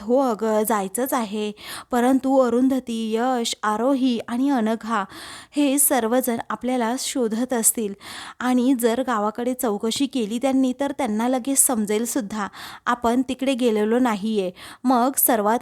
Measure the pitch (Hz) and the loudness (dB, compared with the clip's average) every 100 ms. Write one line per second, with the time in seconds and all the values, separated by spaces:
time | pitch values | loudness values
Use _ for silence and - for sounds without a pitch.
0 | 214 254 262 202 220 214 214 214 190 - | 2 2 2 0 0 2 2 0 -2 -4
1 | 262 262 214 214 208 208 - - - 240 | -2 -2 -2 -4 -6 -8 -14 -14 -4 0
2 | 240 269 262 269 247 233 262 262 240 226 | 4 4 4 4 4 4 2 2 -2 -4
3 | 220 220 247 254 233 - 214 214 247 277 | -2 0 0 0 -2 -2 -2 0 2 2
4 | 262 233 - 240 277 262 214 226 214 220 | 2 0 -2 -2 0 2 0 -2 -2 -4
5 | 190 - - - - 285 285 277 - 262 | -4 -10 -16 -18 -6 0 2 2 2 2
6 | 220 247 254 233 - 214 247 254 226 262 | 2 0 0 -2 -4 -6 -2 -2 -2 -2
7 | - 277 233 220 254 240 - - 208 196 | -4 -2 0 -2 -2 0 0 0 -4 -8
8 | - - - - 247 247 247 262 240 233 | -14 -16 -14 -6 0 2 2 2 2 0
9 | 254 220 208 220 240 254 240 208 226 - | -2 -2 -2 -2 -4 -2 -2 -2 -2 -2
10 | 277 254 208 233 269 262 262 254 277 285 | -2 -2 -4 -2 0 2 2 0 -4 -4
11 | 247 214 240 262 247 269 - 226 208 214 | -2 0 0 0 0 0 2 0 0 0
12 | 233 285 196 214 190 - - - - 240 | -2 -4 -4 -6 -6 -10 -18 -8 -4 0
13 | 233 247 262 254 269 254 254 214 214 240 | 2 2 0 -2 0 2 2 2 2 2
14 | 254 208 220 220 180 - - - 247 247 | 2 0 -2 -2 -2 -6 -16 -4 2 2
15 | 247 269 - 233 208 240 | 2 2 2 2 2 0